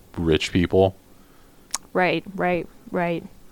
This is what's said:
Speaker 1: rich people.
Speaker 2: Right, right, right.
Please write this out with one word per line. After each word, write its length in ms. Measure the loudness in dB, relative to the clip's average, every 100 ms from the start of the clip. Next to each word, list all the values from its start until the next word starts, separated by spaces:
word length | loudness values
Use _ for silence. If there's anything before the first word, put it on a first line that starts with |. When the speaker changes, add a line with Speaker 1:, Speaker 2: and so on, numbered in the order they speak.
| -14 -4
Speaker 1:
rich 380 | 2 2 2
people. 420 | 0 2 4 2 2 -18 -20 -20 -20 -20 -20 -10 -10 -6
Speaker 2:
Right, 320 | 0 0 0 -4
right, 320 | -4 -2 -2 -6 -14 -8
right. 340 | -4 -2 -4 -8 -20 -20